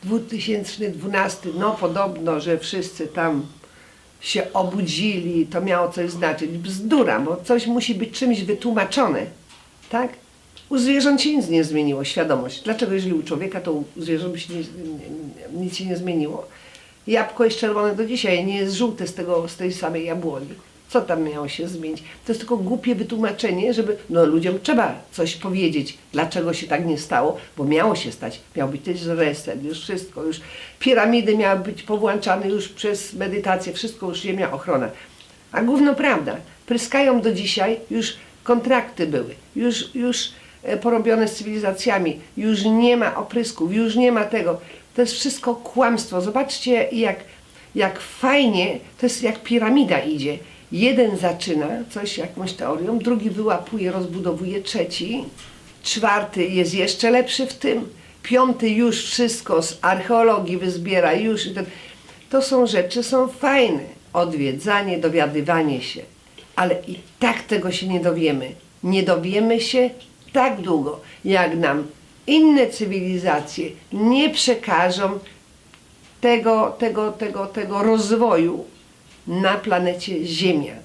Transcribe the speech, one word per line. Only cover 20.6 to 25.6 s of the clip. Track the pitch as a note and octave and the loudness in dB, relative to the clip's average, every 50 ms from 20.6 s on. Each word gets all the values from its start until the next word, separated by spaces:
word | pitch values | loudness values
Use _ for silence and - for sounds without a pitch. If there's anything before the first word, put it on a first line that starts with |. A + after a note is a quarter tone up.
| - - - - - - | -20 -20 -20 -20 -20 0
Co | - B3+ | 0 0
tam | G3+ - F3 D#3+ D#3+ | 0 2 -2 0 0
miało | D#3 D3 D3 D3 C#3 | -2 -4 -6 -6 -8
się | - - E3 F3+ | -6 -6 -8 -8
zmienić? | F#3 E3+ D#3+ D#3 D#3 D#3 - - - - - | -8 -8 -8 -8 -8 -8 -12 -18 -20 -16 -6
To | - A3+ | -4 -4
jest | A3+ | -4
tylko | A3+ - A#3+ | -2 -4 -2
głupie | G#3+ F#3+ F#3 A#3+ A#3+ - B3 A#3+ | -2 0 -2 -2 -2 0 0 0
wytłumaczenie, | F#3+ A3 A3+ A#3 A3 A3 G#3 G3 - - G#3+ F3+ F3+ G3+ B3 A#3+ | 0 -2 -4 -2 -2 -2 -2 -2 -2 -2 -2 0 0 0 0 0
żeby, | A3 G#3+ G3+ G#3 G#3 - - | 0 0 -2 -2 -4 -4 -2
no, | E3 E3+ E3 | 4 4 4
ludziom | D3+ D#3 E3 E3 F3+ F#3 G3 - | 6 6 2 2 2 -2 -2 0
trzeba | - D4+ A#3 G#3+ D#3+ C3 - - - - | 2 2 2 2 2 -2 -6 -14 -16 -4
coś | - E3+ E3+ - | -4 -4 -4 -4
powiedzieć, | - - G3+ F3+ F#3 | -6 -6 -4 -2 0